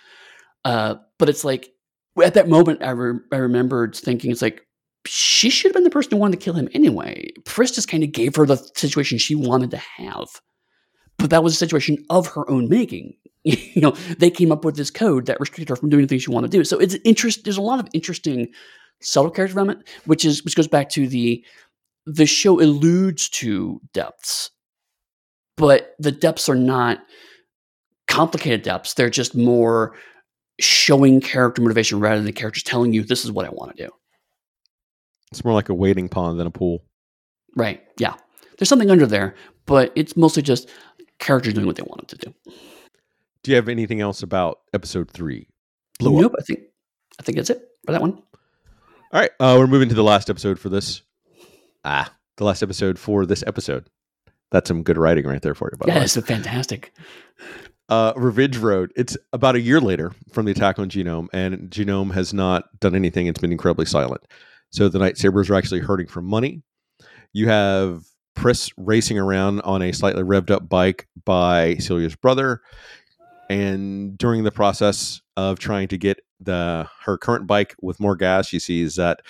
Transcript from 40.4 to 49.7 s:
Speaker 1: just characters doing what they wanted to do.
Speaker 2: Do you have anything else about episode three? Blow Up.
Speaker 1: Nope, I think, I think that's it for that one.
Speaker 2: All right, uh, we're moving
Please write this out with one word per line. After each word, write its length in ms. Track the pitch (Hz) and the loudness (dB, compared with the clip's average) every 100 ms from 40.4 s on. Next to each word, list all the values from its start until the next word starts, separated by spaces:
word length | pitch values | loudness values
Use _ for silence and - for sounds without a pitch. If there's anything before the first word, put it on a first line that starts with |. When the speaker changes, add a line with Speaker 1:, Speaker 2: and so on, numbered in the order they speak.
Speaker 1:
just 260 | 143 123 - - - _ - - | 0 -2 -4 -20 -20 _ -20 -10
characters 360 | - 135 120 | -2 0 0
doing 120 | 107 98 | -2 -2
what 100 | - | -4
they 60 | |
wanted 260 | - - - | -10 -16 -20
to 80 | - | -18
do. 180 | - - - - - - _ _ _ _ _ _ | -18 -20 -20 -20 -20 -20 _ _ _ _ _ _
Speaker 2:
Do 80 | - | 0
you 60 | 127 | 2
have 120 | 113 | 2
anything 320 | 117 107 110 | -4 -4 -4
else 220 | 104 95 | -4 -6
about 380 | 82 92 87 - _ | -4 -2 -2 -4 _
episode 380 | 101 - 92 82 | -8 -6 -8 -8
three? 380 | - 80 58 - _ _ _ _ - | -10 -10 -10 -16 _ _ _ _ -2
Blow 180 | 120 151 | 2 4
Up. 60 | |
Speaker 1:
Nope, 120 | 220 - | 4 2
I 40 | |
think, 180 | - - - _ _ _ _ - | -6 -10 -10 _ _ _ _ -10
I 40 | |
think 140 | - 127 | -6 -4
that's 140 | 131 | -4
it 120 | 247 - _ | -6 -8 _
for 80 | - | -6
that 80 | 156 | -2
one. 120 | 165 - _ _ _ _ _ _ _ _ _ | -2 -6 _ _ _ _ _ _ _ _ _
Speaker 2:
All 80 | - | 0
right, 100 | - - | 0 2
uh, 160 | 131 127 | 6 8
we're 80 | |
moving 220 | 131 | 8